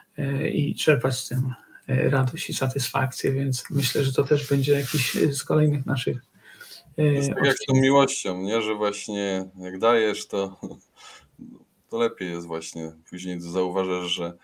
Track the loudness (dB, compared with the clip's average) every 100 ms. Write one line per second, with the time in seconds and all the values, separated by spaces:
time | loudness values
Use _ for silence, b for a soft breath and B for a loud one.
0 | B -6 -4 -2 0 0 -2 0 2 4
1 | 2 -4 -4 -2 -2 -6 B B -2 0
2 | 2 2 0 -2 -6 -4 -2 -2 -2 -2
3 | -2 -2 -2 0 -2 -4 -4 -2 0 0
4 | 0 0 2 2 2 0 2 2 0 -2
5 | -2 0 0 0 0 4 4 2 -2 -2
6 | -2 -4 -8 _ B B B B B 0
7 | 2 2 0 2 2 2 2 4 6 6
8 | 4 2 -4 -2 0 0 0 0 0 -2
9 | -4 -2 0 -2 -4 -10 -10 0 4 4
10 | 2 -2 -4 -4 -4 -6 -12 -14 _ _
11 | B B B -20 -20 -20 _ _ -6 0
12 | 0 0 -6 -6 -6 -8 -8 -8 -10 -12
13 | -14 -10 -8 -6 -4 -2 0 0 -2 -2
14 | -4 -4 -6 -8